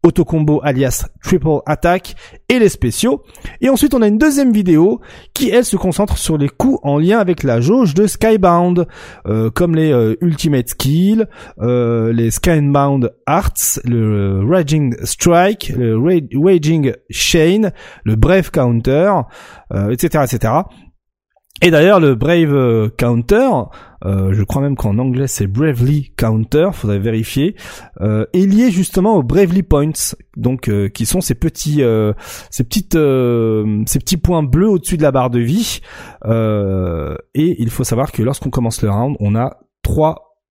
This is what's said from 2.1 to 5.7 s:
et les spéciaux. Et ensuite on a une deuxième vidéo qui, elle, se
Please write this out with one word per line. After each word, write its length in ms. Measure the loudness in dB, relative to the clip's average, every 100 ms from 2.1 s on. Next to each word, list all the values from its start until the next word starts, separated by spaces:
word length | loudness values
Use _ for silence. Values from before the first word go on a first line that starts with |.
| -18 -20 -20 _
et 100 | 2
les 100 | 2
spéciaux. 540 | 2 -4 -2 -2 -2 -8 -18 -18 -4
Et 80 | 0
ensuite 260 | 2 2
on 80 | 2
a 60 | 2
une 100 | 2
deuxième 340 | 2 2 2
vidéo 480 | 2 2 4 4 0 -8 -20 -14
qui, 160 | -4 0
elle, 140 | 2
se 120 | 0